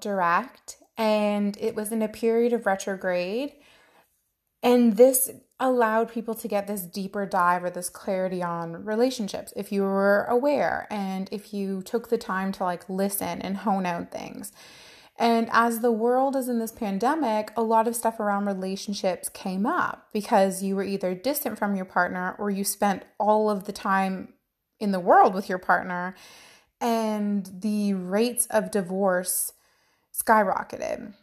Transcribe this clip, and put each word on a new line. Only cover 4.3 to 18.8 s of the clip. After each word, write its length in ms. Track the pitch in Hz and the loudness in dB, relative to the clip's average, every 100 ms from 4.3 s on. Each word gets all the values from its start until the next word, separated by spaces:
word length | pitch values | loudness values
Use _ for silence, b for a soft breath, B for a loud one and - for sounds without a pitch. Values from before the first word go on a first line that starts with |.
| _ _ _ | _ _ _
And 360 | 240 247 240 202 | 4 6 6 8
this 340 | 254 262 - - _ - | 8 8 -2 -6 _ -4
allowed 520 | 262 247 220 220 226 | 0 4 4 2 0
people 260 | 233 220 220 | -4 -8 -8
to 140 | 220 | -4
get 180 | 202 202 | -4 -2
this 140 | 208 | -6
deeper 440 | 175 202 190 208 196 | -6 -8 -6 -4 -2
dive 380 | 190 175 180 | 2 4 2
or 60 | 180 | 0
this 180 | 175 180 | -6 -10
clarity 560 | - - 190 185 185 | -10 -4 -2 -2 -2
on 400 | 175 170 170 165 | -4 -4 -6 -8
relationships, 720 | 202 214 262 262 196 - - - | -4 0 0 0 -6 -8 -10 -10
if 160 | 202 | -4
you 120 | 196 | -2
were 420 | 196 196 196 202 - | 0 2 4 4 4
aware 600 | 247 285 277 170 - - | 2 2 2 0 -2 -4
and 400 | 214 190 190 190 | -6 -6 -6 -6
if 220 | 208 - | -10 -10
you 280 | 202 196 190 | -6 -4 -6
took 260 | 185 233 233 | -4 -6 -2
the 80 | 226 | -4
time 340 | - 190 190 | -2 -4 -4
to, 100 | 190 | -2
like, 280 | 180 175 - | -4 -4 -6
listen 520 | 185 196 - 180 175 | -2 -2 -2 -6 -6
and 140 | 185 196 | -6 -4
hone 280 | 202 196 180 | -2 0 -2
out 260 | 175 185 | -4 -8
things. 400 | - - - 202 B B B B B B - | -10 -12 -14 -16 B B B B B B -2
And 300 | 233 226 226 | 2 2 2
as 260 | 220 233 226 | 2 2 2
the 140 | 240 | 0
world 420 | 220 233 254 269 269 | 2 2 2 2 0
is 140 | 254 | -2
in 100 | 240 | -2
this 140 | 220 | -4
pandemic, 800 | - 208 196 233 320 247 214 214 - | -6 -4 0 0 0 0 0 -2 -2
a 60 | |
lot 260 | 226 226 226 | 2 2 2
of 80 | 233 | 0
stuff 240 | 226 226 | -2 0
around 280 | 208 202 202 | 0 0 0
relationships 840 | 190 190 196 | -2 -4 -6